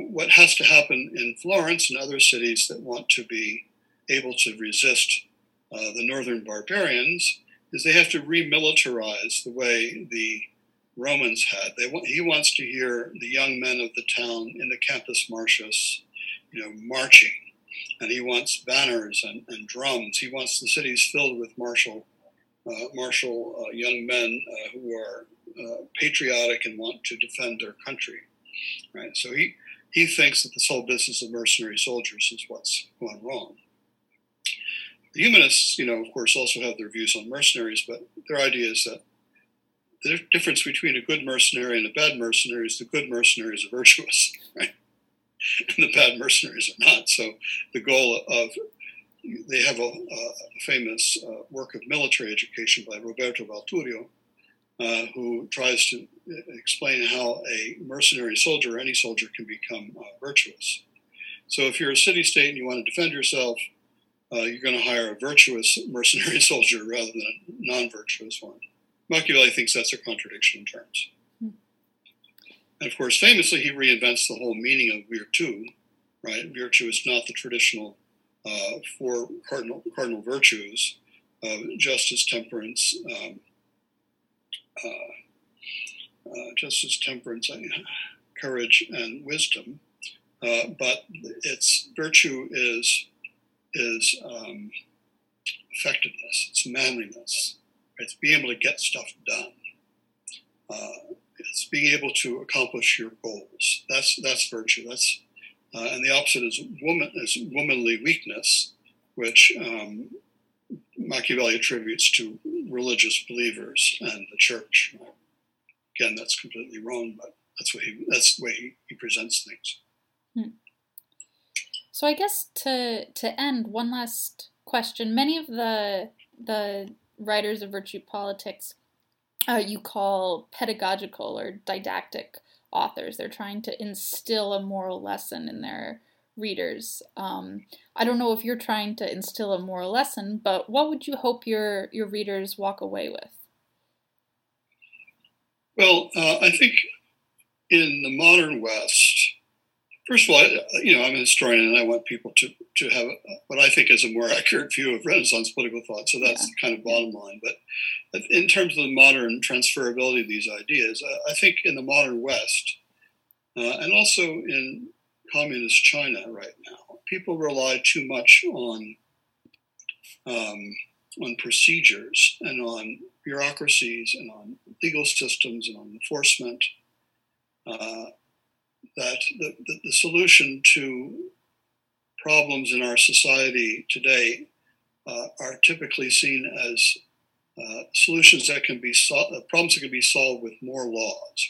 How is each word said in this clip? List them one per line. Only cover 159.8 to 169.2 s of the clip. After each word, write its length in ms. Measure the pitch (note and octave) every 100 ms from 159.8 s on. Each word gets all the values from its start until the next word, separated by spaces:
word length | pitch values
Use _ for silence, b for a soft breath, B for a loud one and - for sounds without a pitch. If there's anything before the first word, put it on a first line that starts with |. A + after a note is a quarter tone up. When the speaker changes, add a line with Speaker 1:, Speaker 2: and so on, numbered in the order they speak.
| B2 A#2+ B2+ B2
Speaker 1:
of 60 | G#2+
these 200 | G#2+ A2
ideas, 520 | G#2 G2+ D3 A2+ A2+ C#3+
I, 240 | C#3 -
I 40 |
think 240 | - - -
in 120 | - C#3
the 60 |
modern 380 | C3 C#3+ C#3 A#2
West, 560 | C3 A#2 G#2+ - - - _ _ _ _ _ _ _ B2
uh, 220 | A#2+ -
and 120 | D#3
also 300 | G#3 G#3 -
in 640 | E3+ D#3+ - C3+ C3 A#3 C#4 - _ _ -
communist 520 | D3 D3 B2 A#2 A#2
China 400 | - D3 C3+ A#2 A2+
right 280 | A2 - - -
now, 300 | - - - -
people 320 | F#3+ F#3 E3
rely 420 | D3+ C3+ C3 B2+
too 200 | - D#3+ C3+
much 380 | C3 - - E4+
on, 440 | C3+ A#2+ A2 G#2+ A2 _ _